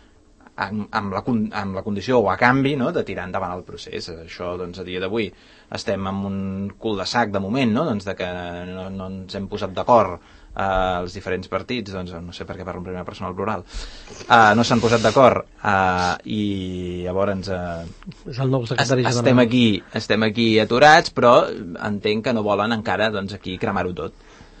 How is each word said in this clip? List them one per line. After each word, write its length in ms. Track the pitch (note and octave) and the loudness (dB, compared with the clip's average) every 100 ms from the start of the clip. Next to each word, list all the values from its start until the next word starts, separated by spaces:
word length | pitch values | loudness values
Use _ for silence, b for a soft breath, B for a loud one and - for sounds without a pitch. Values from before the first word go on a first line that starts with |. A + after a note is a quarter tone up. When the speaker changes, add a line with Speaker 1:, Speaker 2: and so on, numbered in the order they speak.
| b b _ _ - | b b _ _ -18
Speaker 1:
amb, 320 | - F#2+ G#2+ G2+ | -8 -6 -6 -4
amb 200 | A2 G2+ | -4 -4
la 80 | F#2+ | -4
con-, 280 | C3 A#2 G#2+ | -2 0 -2
amb 240 | G#2 G2 F#2+ | -4 -6 -6
la 60 | |
condició 360 | G#2+ G2+ G2+ B2+ | -6 -6 2 2
o 80 | F#2+ | 4
a 60 | F#2+ | 4
canvi, 380 | A#2+ C3+ C#3 C#3+ | 4 4 0 0
no?, 140 | B2+ | -2
de 100 | E3 | -2
tirar 220 | G2+ F2+ F2+ | -4 -6 -6
endavant 280 | F#2+ F2+ F2+ | -6 -6 -8
el 80 | - | -12
procés. 460 | - - - - | -16 -12 -12 -10
Això, 400 | E2 E2 - F2+ F2+ | -14 -14 -10 -8 -8
doncs, 220 | F2 F2 | -10 -10
a 60 | F2+ | -8
dia 140 | F2+ | -6
d'avui 300 | F#2 A2+ F#2+ B B B B | -4 -4 -4 B B B B
estem 340 | - - G2 F#2+ | -10 -4 -4 -4
en 140 | G2 G2 | -4 -4
un 80 | G2 F#2+ F#2+ G2+ - | -4 -6 -6 -8 -8
cul-de-sac 560 | A2+ G2 F2+ A#2+ A2 | -6 -4 -2 -2 0
de 80 | G2 | -2
moment, 320 | G2 C3 A#2+ | -2 0 0
no?, 100 | A2+ E3 | 0 -2
doncs, 160 | G#2 G2 | -4 -6
de 100 | F#2 | -6
que 140 | F2+ F2+ F2 F2 F2+ | -6 -6 -8 -10 -10
no, 200 | F#2 F#2+ | -10 -10
no 160 | F#2+ F#2 | -10 -10
ens 260 | F#2+ F#2 G2 | -12 -10 -10
hem 140 | F#2+ | -8
posat 220 | G2 F#2+ F#2 | -6 -6 -4
d'acord, 400 | F#2 A#2+ F#2 E2+ B B B - | 4 4 4 -2 B B B -6
eh, 460 | G2 F#2+ F#2 F2+ | -2 0 0 -2
els 100 | F2+ F#2+ | -6 -10
diferents 340 | F#2+ F#2 F#2 | -6 -6 -4
partits, 400 | F#2+ - B2 G2 | -8 -6 -8 -6
doncs, 220 | F#2+ F2+ F2 | -10 -10 -12
no 80 | F2 | -14
sé 140 | - E2+ | -14 -12
per 80 | F2+ | -10
què 80 | |
parlo 160 | F2+ F2+ | -10 -10
en 80 | F2+ | -10
primera 160 | F2+ | -10
persona 240 | F2 - F#2 | -10 -10 -10
al 80 | F2+ | -6
plural, 300 | G2+ G2 - B B B B B - | -4 -6 -8 B B B B B 6
eh, 240 | A#2+ G#2+ A2 | 8 8 6
no 80 | |
s'han 160 | A#2 A#2+ | 4 4
posat 240 | A2+ A#2 | 4 4
d'acord, 400 | A2 C#3 B2 F#2+ - - | 4 8 6 6 -4 -6
eh, 540 | G#2+ G2 F#2 G#2 F2+ - - | 0 2 2 2 0 -2 -4
i 100 | G#2+ G#2 G2 F#2 F2+ F2+ F2+ | -4 -2 -4 -6 -6 -6 -6
llavors, 460 | F2+ F#2 G2+ F#2+ F#2 | -4 -2 -2 -2 -4
eh, 640 | F#2 F2 E2 E2 - F#3+ - - | -6 -6 -8 -10 -14 -18 -16 -12
Speaker 2:
És 80 | B2 | -4
el 140 | C3 | 0
nou 100 | C3+ | 0
secretari 400 | A#2 B2 B2 B2+ | -2 -2 0 2
Speaker 1:
es-, 60 | A#2+ | 2
Speaker 2:
general. 140 | A#2+ B2+ | 2 4
Speaker 1:
estem 180 | B2+ | 6
aquí, 220 | A#2 B2 A2+ F#2+ - | 6 6 4 2 -2
estem 320 | A2 - G#2+ | -8 -2 0
aquí 240 | A2 G#2+ A2+ G#2+ | 0 2 4 4
aturats, 480 | G#2+ A#2+ D3 E3 F3 | 4 6 8 8 6
però 240 | - A#2+ C#3 - F2 E2+ E2+ | 4 8 8 6 -4 -10 -6
entenc 400 | G#2+ G2+ G#2 A2 | -4 -2 0 0
que 100 | C3 | 0
no 140 | A2+ G#2 | 0 0
volen 240 | G2+ G#2+ | 0 0
encara, 380 | A2+ G2+ F#2+ A2 | -2 -2 0 0
doncs, 240 | G#2 G2 G2+ | -2 -6 -8
aquí 220 | G2 F2+ | -8 -6
cremar-ho 320 | A2 F#2+ F2+ | -2 -2 -4
tot. 220 | F2 E2 - B B B B | -6 -10 -12 B B B B